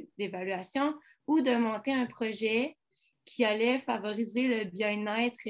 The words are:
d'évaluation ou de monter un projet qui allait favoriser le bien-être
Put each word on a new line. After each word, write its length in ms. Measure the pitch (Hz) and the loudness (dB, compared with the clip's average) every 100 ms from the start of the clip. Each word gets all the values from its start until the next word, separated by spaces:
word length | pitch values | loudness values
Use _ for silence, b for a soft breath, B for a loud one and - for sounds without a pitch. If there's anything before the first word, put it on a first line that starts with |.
| - - | -10 -8
d'évaluation 760 | 196 185 185 185 185 269 294 302 B B - | -6 -4 -4 -6 -4 0 0 -2 B B 0
ou 140 | 311 | 2
de 120 | 262 | 4
monter 380 | 240 226 214 269 | 4 2 0 -2
un 140 | 269 233 | 0 0
projet 720 | - 220 214 220 226 285 - _ _ _ _ - | -2 -4 0 0 2 0 -4 _ _ _ _ -8
qui 180 | - | 0
allait 360 | 220 214 233 262 | 2 4 2 2
favoriser 680 | - 226 208 214 226 226 254 | 0 -4 -2 -4 -2 0 2
le 160 | 226 | 2
bien-être 760 | 196 180 214 208 208 220 240 240 | -2 -2 -2 0 -2 0 0 -2